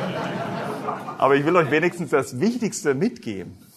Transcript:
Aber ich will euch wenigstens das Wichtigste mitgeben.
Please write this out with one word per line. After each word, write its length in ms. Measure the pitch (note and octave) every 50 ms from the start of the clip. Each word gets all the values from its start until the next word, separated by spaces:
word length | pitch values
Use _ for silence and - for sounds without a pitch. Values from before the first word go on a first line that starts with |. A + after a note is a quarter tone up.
| - - - A3 A3+ - - - - - - - - - - - - - - - - - -
Aber 180 | - - C3+ C#3
ich 100 | C#3 C#3+
will 120 | D#3+ F3+
euch 140 | F3+ D#3+ C3
wenigstens 380 | D3 D#3 E3+ F3+ - - E3 C3
das 280 | D#3 C#3 C3 - C3 B2
Wichtigste 560 | F3 A3+ A#3 B3 A3+ F3+ - - - D3 C3+
mitgeben. 600 | C#3 F#3 B3 A#3 - - A#2 G2+ F#2 F2 E2+ F#2 - - - -